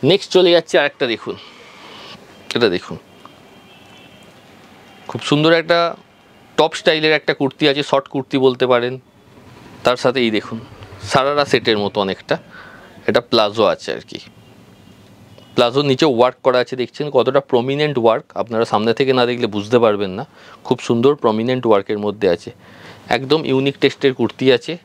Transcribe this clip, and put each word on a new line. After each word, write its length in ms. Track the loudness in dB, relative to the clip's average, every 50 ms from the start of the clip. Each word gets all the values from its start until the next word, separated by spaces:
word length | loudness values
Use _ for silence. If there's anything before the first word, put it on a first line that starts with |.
| -4 -4
Next 180 | -4 -4 -6 -2 0
চলে 140 | 2 2 4
যাচ্ছে 280 | 2 2 0 0 -2 0
আরেকটা 280 | 0 0 -4 _ -4
দেখুন, 280 | -4 -4 -6 -8 -12 -12 -12 -14 -20 -20 -20 -20 -20 -20 -20 -20 -20 -20 -20 -20 -20 -20 -20 -20 -20 -20 -20 -16 -6 -2
এটা 120 | 0 2 2 2
দেখুন, 200 | 0 -4 -8 -16 -16 -16 _ -20 -20 -20 -20 -20 -20 -20 -20 -20 -20 -20 -20 -20 -20 -20 -20 -20 -20 -20 -20 -20 -20 -20 -20 -20 -20 _ -20 -20 -20 -20 -20 -20 -20 -20 -20 -20 -20 -20 -14
খুব 120 | -14 -10 -4 -2
সুন্দর 220 | 0 2 2 2 2
একটা 440 | 2 2 0 0 0 0 -2 -4 -8 -18 _ _ _ _ _ _ -20 -20 -18 0
top 160 | 0 0 0 0 -2
স্টাইলের 320 | 0 0 0 2 2 2 0
একটা 220 | 0 0 -2 -4
কুর্তি 340 | -2 -2 -4 -2 _ 0 2
আছে, 140 | 2 0 0
short 240 | 0 0 -2 -2 -2
কুর্তি 300 | -6 -8 -6 _ -2 2
বলতে 280 | 2 2 2 2 2 2 2
পারেন। 260 | 2 2 -2 -6 -8 -16 _ _ _ _ -20 -20 -20 -20 -20 -20 -20 -20 -20 -20 -4 -2
তার 120 | -2 -2
সাথে 220 | 2 0 -2 0 2
এই 100 | 0 0
দেখুন, 300 | 0 -2 -4 -6 -12 -14 -14 -16 -20 -20 -20 -20 -20 -16 -12 -2
সারারা 340 | 0 0 0 0 0 -2 -2
সেটের 340 | 0 0 0 2 2 0 0
মতো 220 | 0 -4 -2 -2
অনেকটা, 380 | -2 -2 -4 -8 -4 -6 -6 -6 -6 -16 -20 -20 -20 -20 -20 -20 -20 -20 -20 -8 -4 0
এটা 120 | 0 0
প্লাজো 440 | 0 2 0 2 2 2 2 2 2
আছে 260 | 2 2 -2 -6 -10 -10
আর 80 | -10 -10 -14
কি। 100 | -18 -18 -18 -18 -20 -20 -20 -20 -20 -20 -20 -20 -20 -20 -20 -20 -20 -20 -20 -20 -20 -20 -20 -20 -20 -20 -20 -8 0
প্লাজোর 280 | 0 0 2 2 0 0
নিচে 220 | 0 0 2 2
work 320 | 0 4 4 2 2 2 _ _
করা 120 | 0 2 2
আছে, 180 | 0 -2 -4
দেখছেন 340 | -8 -8 -8 _ -8 -10 -2
কতটা 300 | 0 0 0 2 0 0
prominent 580 | 0 _ 0 0 0 0 -2 -2 -2 -2 -2 0
work, 260 | 2 2 2 2 -4 _ -8
আপনারা 300 | -8 -8 -4 -2 -2 -2
সামনে 300 | 0 0 -2 0 0 0 0
থেকে 140 | 0 0 2
না 140 | 2 2
দেখলে 200 | 0 0 -2 -4
বুঝতে 320 | -4 -4 -6 -6 0 2 2 4
পারবেন 260 | 2 2 0 -4 -6
না। 140 | -8 -10 -10 -12 -16 -20 -20 -20 -20 -20 -6
খুব 140 | -6 -6 -4 -2 -2
সুন্দর 260 | 0 2 4 2 2
prominent 520 | 4 0 0 0 0 -2 -2 -4 -2 0
ওয়ার্কের 320 | 2 2 2 2 _ -6 -4
মধ্যে 300 | -4 -6 -6 -2 0 0 0
আছে, 160 | 0 -4 -14 -18 -18 -20 -20 -20 -20 -20 -20 -20 -20 -4 -2
একদম 360 | -2 -2 0 0 -2 -2 0
ইউনিক 320 | 0 0 0 0 -2 -2 0
টেস্টের 340 | 0 0 0 2 0 0 0
কুর্তি 380 | 0 -2 -4 -2 0 2 2 2
আছে 240 | 2 2 -6 -12 -12 _